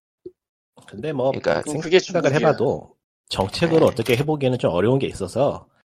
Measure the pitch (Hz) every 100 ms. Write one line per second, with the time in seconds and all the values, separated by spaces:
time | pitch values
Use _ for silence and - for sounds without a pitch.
0 | _ _ - - _ _ _ _ - -
1 | 147 147 131 - - 80 - 151 165 175
2 | - 175 151 147 156 120 139 82 - _
3 | _ _ - - 95 - 165 160 135 -
4 | 113 120 147 151 131 123 117 85 104 135
5 | - - 92 110 139 90 - _ _